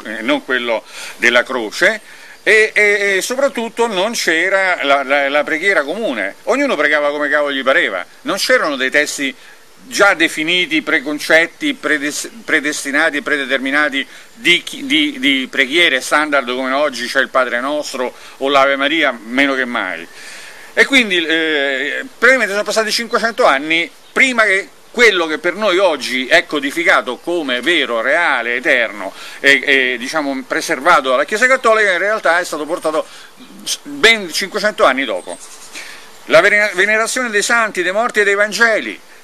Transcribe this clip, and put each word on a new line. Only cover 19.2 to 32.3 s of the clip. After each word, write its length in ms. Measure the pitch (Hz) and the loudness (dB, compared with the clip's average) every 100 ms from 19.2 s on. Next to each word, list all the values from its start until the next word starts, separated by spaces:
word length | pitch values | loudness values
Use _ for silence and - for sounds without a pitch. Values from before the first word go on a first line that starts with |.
| 107 123 139 | -4 0 0
che 100 | 131 | 0
mai. 420 | 123 120 95 82 82 - - - - - - - | -2 -4 -4 -6 -12 -18 -18 -18 -18 -20 -6 0
E 60 | |
quindi, 400 | 226 277 220 180 | 2 2 2 0
eh, 800 | 160 160 160 151 139 135 139 131 135 - | 0 0 0 0 0 -2 -4 -6 -8 0
praticamente 340 | 233 262 214 | 4 4 2
sono 100 | 202 | -2
passati 280 | 208 208 214 | -2 -2 0
cinquecento 520 | - 226 226 226 226 214 | -2 -2 -2 -2 2 2
anni 440 | 135 156 165 165 - - | 2 0 -2 -2 -8 -8
prima 300 | 190 262 240 | 0 2 2
che 240 | 214 190 190 - - | 2 2 -2 -14 -10
quello 360 | - 233 190 165 | 2 4 4 0
che 120 | 151 | -2
per 160 | 175 | -4
noi 240 | 170 214 180 | 0 0 4
oggi 480 | 196 147 113 127 131 | 2 0 -2 -4 2
è 180 | 160 170 | 2 2
codificato 720 | 151 139 151 170 160 127 117 | -4 -4 -2 2 2 2 -6
come 420 | - 175 143 123 | -4 -4 -2 -2
vero, 380 | 123 170 127 117 | 0 0 0 0
reale, 540 | 120 156 170 131 117 123 | 0 2 2 0 0 -2
eterno 540 | 127 131 110 101 95 - - - | 0 2 0 -4 -10 -10 -16 -2
e, 200 | 139 139 | 2 2
e, 320 | 139 135 127 123 | 4 2 2 -2
diciamo, 440 | 127 160 143 135 127 | -4 -4 -4 -6 -6
preservato 640 | 151 151 147 151 165 131 | -6 -4 -2 4 4 4
dalla 140 | 127 | 0
Chiesa 220 | 147 208 247 | 0 0 2
Cattolica 460 | 262 240 220 202 | 2 2 4 2
in 60 | 175 | 0
realtà 400 | 196 220 180 | 0 0 2